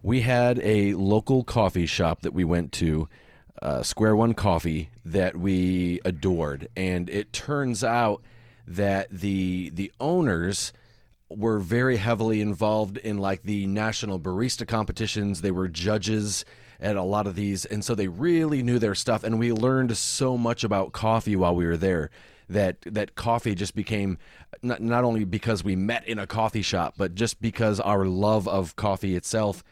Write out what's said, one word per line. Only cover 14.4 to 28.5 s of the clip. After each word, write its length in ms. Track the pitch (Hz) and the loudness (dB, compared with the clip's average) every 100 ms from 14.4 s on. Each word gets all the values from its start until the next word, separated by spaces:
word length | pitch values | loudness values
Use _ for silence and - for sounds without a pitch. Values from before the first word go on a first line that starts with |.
| 123 - 117 | -2 -4 -4
competitions. 760 | 113 104 90 110 107 101 90 | -2 -2 -4 -4 -2 -2 -2
They 100 | 98 | -2
were 160 | 90 92 | -2 -2
judges 760 | 80 92 107 95 110 104 95 - - - - | -2 -2 0 0 0 -2 -4 -8 -20 -20 -6
at 160 | 101 | -4
a 80 | 101 | -2
lot 240 | 92 104 101 | 0 0 -2
of 80 | |
these, 300 | 90 101 95 | -2 -2 -2
and 180 | - 104 | -4 -6
so 100 | 101 | -2
they 120 | 107 95 | -2 -2
really 560 | 87 170 170 156 147 | 0 2 2 2 0
knew 160 | 123 123 | 2 2
their 160 | 107 | 2
stuff. 280 | 98 - 110 | 0 0 0
And 120 | 113 113 | 0 0
we 140 | 120 | 2
learned 460 | 113 123 131 123 107 | 2 2 2 2 0
so 400 | - - 131 123 | -2 0 0 2
much 260 | 117 117 | 0 0
about 300 | 107 101 95 | 0 0 0
coffee 420 | - 110 113 110 | 0 2 2 2
while 180 | 98 90 | 4 4
we 120 | 87 | 4
were 120 | 85 85 | 2 2
there, 320 | 95 87 73 - - - - | 2 2 -2 -10 -20 -20 -4
that, 300 | 98 95 - | 0 0 -2
that 320 | - 107 101 | -8 -6 -6
coffee 380 | - 120 117 117 | -4 0 0 0
just 220 | 92 98 | -2 -2
became, 420 | 113 95 107 98 87 - - - - | -4 -4 -2 0 -4 -8 -20 -20 -8
not, 180 | 120 123 | -6 -2
not 220 | 113 120 | 0 2
only 220 | 123 113 | 2 0
because 380 | 98 98 117 104 | -2 -2 -2 -2
we 120 | 95 | 0
met 320 | 92 101 117 110 | 0 0 -2 -4
in 100 | 110 | -6
a 80 | |
coffee 360 | 98 110 110 110 | -4 0 0 0
shop, 320 | 95 92 78 - | -2 0 -2 -2
but 160 | 95 | -4
just 280 | 90 113 - | 0 -2 0
because 380 | 117 - 110 98 | -4 0 2 2
our 240 | - 101 | 2 2
love 420 | 95 92 104 110 | 2 2 2 2
of 300 | 92 | 2